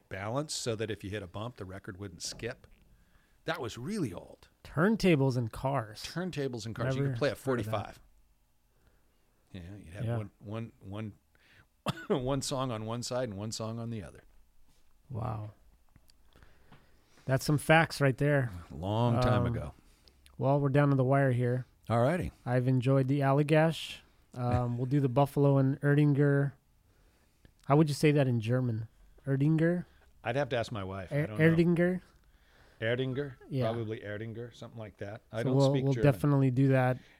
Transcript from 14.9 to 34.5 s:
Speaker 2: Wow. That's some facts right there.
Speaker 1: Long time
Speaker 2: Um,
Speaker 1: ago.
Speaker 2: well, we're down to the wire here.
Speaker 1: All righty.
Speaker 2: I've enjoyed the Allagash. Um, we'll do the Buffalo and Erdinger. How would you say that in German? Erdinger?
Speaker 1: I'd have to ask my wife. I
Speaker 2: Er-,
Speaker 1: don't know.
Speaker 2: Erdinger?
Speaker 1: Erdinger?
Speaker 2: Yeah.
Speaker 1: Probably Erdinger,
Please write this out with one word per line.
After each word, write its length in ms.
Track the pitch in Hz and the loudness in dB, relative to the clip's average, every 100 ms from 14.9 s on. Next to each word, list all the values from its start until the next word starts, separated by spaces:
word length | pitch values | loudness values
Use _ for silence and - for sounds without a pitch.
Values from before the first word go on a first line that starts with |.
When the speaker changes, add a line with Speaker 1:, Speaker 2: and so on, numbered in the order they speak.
| _ - | _ -12
Speaker 2:
Wow. 400 | 131 117 110 107 - - _ _ _ _ _ _ _ - - - - _ _ _ _ | -8 -6 -6 -10 -16 -20 _ _ _ _ _ _ _ -20 -20 -20 -20 _ _ _ _
That's 200 | - 131 | -2 0
some 140 | - 147 | 2 0
facts 420 | - 160 156 - | 4 4 4 2
right 160 | 139 127 | 0 2
there. 340 | 143 143 123 90 - | 2 2 0 -6 -14
Speaker 1:
Long 500 | 69 90 110 120 117 | -8 -2 0 2 2
time 220 | 127 123 | 4 2
Speaker 2:
Um, 40 | 120 | 2
Speaker 1:
ago. 280 | 117 73 - _ _ _ _ - - | -2 -6 -12 _ _ _ _ -20 -4
Speaker 2:
well, 200 | 127 143 | 0 2
we're 100 | 139 | 4
down 200 | 139 143 | 4 4
to 60 | 139 | 4
the 80 | |
wire 280 | 127 139 139 | 4 4 4
here. 340 | 123 123 127 123 _ - | 2 0 -2 -4 _ -2
Speaker 1:
All 120 | 113 | 2
righty. 320 | 123 180 95 - - | 2 2 -4 -8 -2
Speaker 2:
I've 200 | 123 127 | 0 2
enjoyed 400 | 131 120 135 131 | 2 4 2 4
the 120 | 143 | 2
Allagash. 760 | 135 139 147 156 165 156 - - - _ _ | 2 2 4 4 4 0 -8 -14 -20 _ _
Um, 420 | - 123 123 120 120 | -6 0 0 0 -2
we'll 80 | 123 | 0
do 140 | 143 | 2
the 80 | 135 | 2
Buffalo 500 | 120 139 - 143 139 | 4 2 4 4 6
and 220 | 135 143 | 4 2
Erdinger. 720 | 143 143 147 139 143 143 143 - _ _ _ _ _ _ _ _ _ _ - | 2 4 4 4 4 4 0 -4 _ _ _ _ _ _ _ _ _ _ 2
How 100 | 143 | 4
would 120 | 160 | 4
you 60 | |
say 180 | 139 156 | 4 4
that 140 | 147 131 | 4 4
in 140 | 120 | 2
German? 480 | 110 127 127 110 113 _ - - - | 0 0 0 -2 -6 _ -20 -12 -4
Erdinger? 580 | 135 143 160 165 180 - _ _ _ | 0 2 4 2 0 -4 _ _ _
Speaker 1:
I'd 120 | 113 123 | -4 -2
have 120 | 135 | -2
to 60 | 120 | -2
ask 160 | 113 | -4
my 100 | 110 | -6
wife. 280 | 95 98 90 | -8 -8 -6
I 40 | 143 | -4
Speaker 2:
Er-, 100 | 151 | -2
Speaker 1:
don't 120 | 110 | 2
know. 60 | |
Speaker 2:
Erdinger? 560 | 160 165 175 170 175 180 - _ _ _ _ _ - - | 4 6 4 4 2 0 -8 _ _ _ _ _ -20 -6
Speaker 1:
Erdinger? 540 | 113 123 131 127 143 127 370 | -4 -2 -2 -4 -8 -10 -8
Speaker 2:
Yeah. 160 | 139 113 | -2 -2
Speaker 1:
Probably 300 | 117 110 110 | -2 -6 -8
Erdinger, 520 | 101 104 113 110 120 | -8 -10 -10 -10 -14